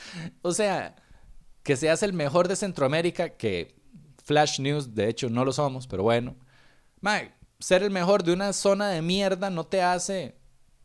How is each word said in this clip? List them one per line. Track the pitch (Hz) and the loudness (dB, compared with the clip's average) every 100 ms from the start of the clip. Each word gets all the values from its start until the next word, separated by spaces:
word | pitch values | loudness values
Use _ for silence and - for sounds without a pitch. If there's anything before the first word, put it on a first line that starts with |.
| - 180 165 - | -16 -12 -12 -6
O | 175 | -2
sea, | 175 208 165 87 - _ - - - - - | 0 0 -2 -6 -14 _ -20 -20 -20 -20 -8
que | - 131 | -2 0
seas | 156 160 | 2 2
el | 208 | 0
mejor | 180 143 170 185 | -2 0 2 2
de | 185 | 0
Centroamérica, | 202 170 135 160 170 165 170 | -4 0 0 2 0 -2 -6
que | - 110 87 82 _ - - - - - | -4 -2 -2 -4 _ -20 -20 -20 -12 0
Flash | 147 151 - | 4 4 0
News, | 135 147 127 | -2 -2 -4
de | 107 104 | -2 -2
hecho, | 117 123 | 0 -2
no | 120 131 | 0 0
lo | |
somos, | 131 147 131 127 | 0 -2 -4 -6
pero | 95 | 0
bueno. | 107 117 123 - - _ - _ _ _ | 2 2 0 -10 -20 _ -20 _ _ _
Mae, | 202 202 123 _ - _ | -2 -2 -4 _ -20 _
ser | - 185 | 2 4
el | 202 | 4
mejor | 190 175 202 | 2 4 4
de | 175 | 4
una | 180 202 | 0 0
zona | 185 202 196 208 | 0 2 2 0
de | 165 | -2
mierda | 165 190 196 185 196 | 0 0 0 0 -2
no | 170 160 | -4 -2
te | 190 | 0
hace, | 180 180 190 190 135 - - _ _ _ | 2 0 -2 -6 -8 -14 -20 _ _ _